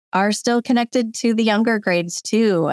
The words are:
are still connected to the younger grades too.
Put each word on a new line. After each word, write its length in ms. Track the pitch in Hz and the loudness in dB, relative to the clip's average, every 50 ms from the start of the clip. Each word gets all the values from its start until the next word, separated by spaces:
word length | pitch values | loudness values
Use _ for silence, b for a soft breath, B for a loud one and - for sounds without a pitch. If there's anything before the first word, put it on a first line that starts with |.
| _ _ - | _ _ -2
are 200 | 185 196 208 202 | 0 0 0 0
still 280 | - - 240 240 240 233 | -2 -2 0 0 0 0
connected 520 | - 254 240 240 - - 254 233 220 226 | 0 0 0 0 0 -2 -2 -2 -2 -4
to 200 | - - 233 226 | -4 -2 0 0
the 100 | 220 226 | 2 2
younger 340 | 220 208 208 226 233 226 208 | 2 2 2 2 2 0 0
grades 420 | 214 190 180 175 175 175 - - - | 0 0 0 0 -2 -4 -8 -10 -6
too. 500 | - - 220 226 214 190 165 160 143 | -2 0 2 2 2 2 2 0 0